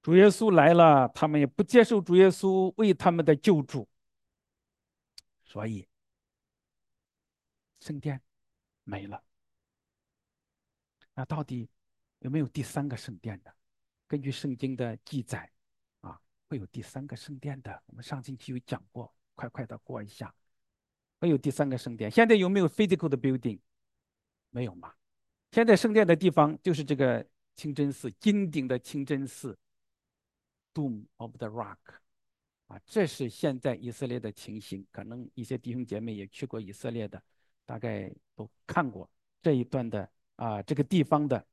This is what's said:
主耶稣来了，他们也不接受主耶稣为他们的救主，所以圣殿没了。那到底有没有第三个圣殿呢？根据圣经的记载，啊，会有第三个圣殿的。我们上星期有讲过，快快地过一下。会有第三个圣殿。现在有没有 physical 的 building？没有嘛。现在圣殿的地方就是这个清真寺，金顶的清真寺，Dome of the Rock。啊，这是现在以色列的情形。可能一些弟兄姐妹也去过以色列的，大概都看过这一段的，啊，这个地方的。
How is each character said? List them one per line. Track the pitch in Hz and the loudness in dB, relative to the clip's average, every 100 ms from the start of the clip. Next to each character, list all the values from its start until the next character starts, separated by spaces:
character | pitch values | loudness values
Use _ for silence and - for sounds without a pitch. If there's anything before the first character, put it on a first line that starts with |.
主 | - | 6
耶 | 175 202 | 8 8
稣 | 196 220 | 6 4
来 | 175 147 | 6 8
了， | 170 165 143 127 | 10 10 10 6
他 | - 160 | 0 0
们 | 151 | 2
也 | |
不 | 143 - | 0 0
接 | 208 247 | 4 6
受 | 220 220 | 6 2
主 | 175 | 4
耶 | 180 190 | 6 6
稣 | - 196 190 190 175 | 6 0 0 0 0
为 | 220 | 2
他 | 175 185 | 4 2
们 | 170 | 2
的 | 156 | 2
救 | 147 - 170 | 4 4 2
主， | 135 139 107 _ _ _ _ _ _ _ _ _ _ _ _ - _ _ | 2 -8 -10 _ _ _ _ _ _ _ _ _ _ _ _ -20 _ _
所 | _ 104 107 | _ -10 -8
以 | 104 92 _ _ _ _ _ _ _ _ _ _ _ _ _ _ _ _ _ _ _ | -10 -14 _ _ _ _ _ _ _ _ _ _ _ _ _ _ _ _ _ _ _
圣 | - 147 | -14 -8
殿 | 151 135 _ _ _ _ _ _ | -8 -8 _ _ _ _ _ _
没 | - 107 101 | -14 -14 -12
了。 | 101 _ _ _ _ _ _ _ _ _ _ _ _ _ _ _ _ _ _ _ | -16 _ _ _ _ _ _ _ _ _ _ _ _ _ _ _ _ _ _ _
那 | - | -14
到 | 131 151 | -8 -8
底 | 143 127 117 _ _ _ _ _ | -6 -8 -10 _ _ _ _ _
有 | 131 | -6
没 | 151 | -4
有 | 135 | -4
第 | - | -6
三 | 120 - 143 | -8 -6 -6
个 | 120 | -8
圣 | - 98 | -12 -14
殿 | 110 98 | -12 -12
呢？ | - _ _ _ _ _ _ | -16 _ _ _ _ _ _
根 | 147 | -8
据 | 139 | -6
圣 | 131 147 123 | -8 -8 -6
经 | 135 127 | -8 -6
的 | 120 110 | -6 -8
记 | - 139 | -10 -10
载， | 117 - - _ _ _ _ _ | -8 -10 -12 _ _ _ _ _
啊， | 92 - _ _ _ | -20 -20 _ _ _
会 | 143 | -12
有 | 92 | -10
第 | - | -14
三 | 104 135 139 | -14 -14 -12
个 | 120 | -14
圣 | - 139 | -16 -14
殿 | 143 135 | -12 -12
的。 | 117 98 _ | -14 -18 _
我 | |
们 | 110 | -20
上 | 120 139 | -12 -12
星 | 117 131 | -12 -16
期 | - | -12
有 | 127 | -12
讲 | - 127 _ | -10 -12 _
过， | 123 117 _ _ | -18 -18 _ _
快 | - 120 | -16 -14
快 | - 120 | -12 -12
地 | 117 | -14
过 | _ 117 | _ -14
一 | 104 | -14
下。 | - - _ _ _ _ _ _ _ _ _ | -14 -16 _ _ _ _ _ _ _ _ _
会 | 175 | 0
有 | 143 | 0
第 | 143 | 0
三 | 127 143 | -2 -2
个 | 127 | -2
圣 | - 117 | -8 -8
殿。 | 110 | 0
现 | - 233 | 4 6
在 | |
有 | 214 185 | 6 4
没 | 196 | 2
有 | 170 | 0
physical | - 208 180 160 | 2 0 2 0
的 | 135 | -2
building？ | 135 131 120 98 _ _ _ _ _ _ _ _ _ | -2 -2 -4 -8 _ _ _ _ _ _ _ _ _
没 | 123 | -8
有 | 123 | -8
嘛。 | 87 - _ _ _ _ _ _ | -10 -20 _ _ _ _ _ _
现 | - 233 | 0 6
在 | |
圣 | 196 226 | 6 6
殿 | 214 196 | 4 4
的 | |
地 | 165 185 | 4 4
方 | 160 151 156 | 4 2 2
就 | - | -2
是 | 151 | -2
这 | 143 | -2
个 | 139 135 117 - _ _ | 0 0 0 -6 _ _
清 | - 151 | -14 -10
真 | 139 143 | -4 -4
寺， | 135 123 98 | -4 -12 -4
金 | 214 208 190 | 0 0 0
顶 | 151 131 | -4 -4
的 | 127 | -4
清 | - 147 | -6 -10
真 | 135 143 135 | -6 -6 -6
寺， | - 135 - _ _ _ _ _ _ _ _ _ _ _ | -10 -14 -14 _ _ _ _ _ _ _ _ _ _ _
Dome | - 143 110 110 _ | -6 -6 -6 -14 _
of | 117 - | -16 -12
the | 113 | -12
Rock。 | 113 101 101 - - _ _ _ _ _ _ _ | -10 -12 -14 -20 -20 _ _ _ _ _ _ _
啊， | 95 | -20
这 | _ 220 170 | _ -2 -2
是 | - 127 | -4 -10
现 | - 156 131 | -4 -6 -4
在 | 139 113 | -6 -6
以 | 120 | -10
色 | 117 135 | -10 -8
列 | 123 | -8
的 | 110 | -10
情 | 104 - 107 | -14 -16 -16
形。 | - 98 98 | -12 -14 -14
可 | - | -18
能 | 101 120 120 | -16 -16 -16
一 | - | -16
些 | 110 131 | -10 -10
弟 | 123 | -8
兄 | 120 120 | -10 -8
姐 | 104 | -8
妹 | 117 | -8
也 | 107 98 | -10 -14
去 | - | -12
过 | 131 117 | -10 -10
以 | 98 | -12
色 | 101 123 | -12 -10
列 | 117 104 | -8 -10
的， | - _ _ _ _ | -12 _ _ _ _
大 | _ 117 | _ -10
概 | 120 104 101 - _ | -8 -8 -10 -14 _
都 | _ 107 _ - | _ -18 _ -4
看 | - 147 | -2 -2
过 | 98 90 _ _ _ | -8 -20 _ _ _
这 | 175 | 0
一 | 135 | 0
段 | 120 135 117 | -2 -6 -6
的， | 107 92 _ _ | -8 -10 _ _
啊， | - 117 104 | -12 -8 -8
这 | 95 | -6
个 | 143 | -4
地 | 139 185 | 0 0
方 | 139 151 147 | 2 0 0
的。 | 123 - | -4 -6